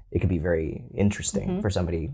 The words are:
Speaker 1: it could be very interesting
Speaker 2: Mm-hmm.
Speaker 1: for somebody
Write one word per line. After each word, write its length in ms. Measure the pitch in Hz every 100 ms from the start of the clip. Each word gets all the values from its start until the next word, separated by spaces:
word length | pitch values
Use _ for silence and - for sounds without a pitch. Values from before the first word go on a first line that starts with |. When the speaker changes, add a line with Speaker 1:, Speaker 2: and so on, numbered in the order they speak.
| -
Speaker 1:
it 80 | -
could 100 | -
be 80 | 90
very 460 | 87 82 78 - -
interesting 540 | - 104 104 - 202 190
Speaker 2:
Mm-hmm. 140 | 180
Speaker 1:
for 100 | 151
somebody 400 | 95 87 82 80